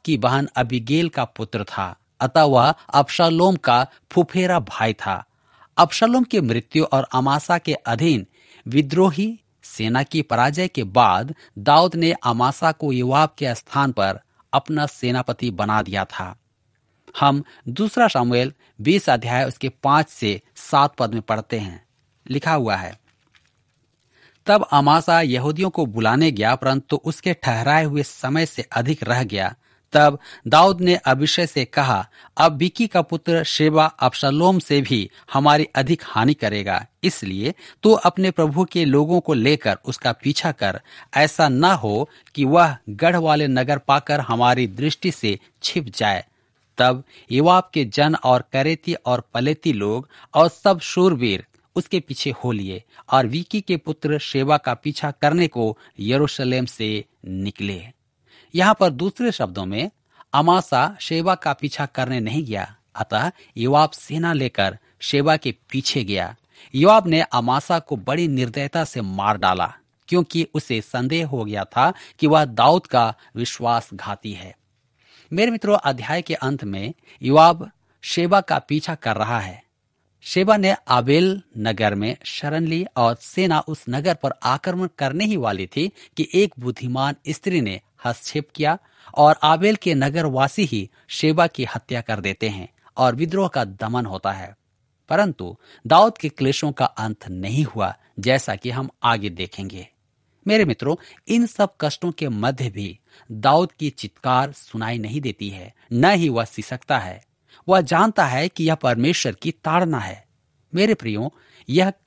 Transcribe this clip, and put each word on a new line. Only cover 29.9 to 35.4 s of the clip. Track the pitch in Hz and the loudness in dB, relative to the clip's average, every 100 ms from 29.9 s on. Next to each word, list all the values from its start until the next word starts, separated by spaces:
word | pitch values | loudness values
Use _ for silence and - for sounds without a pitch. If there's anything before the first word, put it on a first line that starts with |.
तब | 151 147 139 - - 117 | 4 6 4 -8 -14 2
दाऊद | 151 185 180 | 6 6 4
ने | 180 160 | 2 2
अबीशै | - 131 151 - 170 | 2 2 2 0 -2
से | - 123 | -2 -2
कहा, | - 135 101 - _ - - | 0 0 0 -4 _ -8 2
'अब | 165 | 4
बिकी | 147 180 - 226 | 4 -2 0 0
का | 180 | 0
पुत्र | 147 165 - 165 | 0 -4 -2 -2
शेबा | 160 - 156 156 156 | -2 0 2 4 2
अबशालोम | - 127 - 139 143 175 190 | 2 -2 0 0 2 4 2
से | - 143 | 0 0
भी | 117 120 92 - - | 0 -2 -2 -12 -4
हमारी | 135 | 2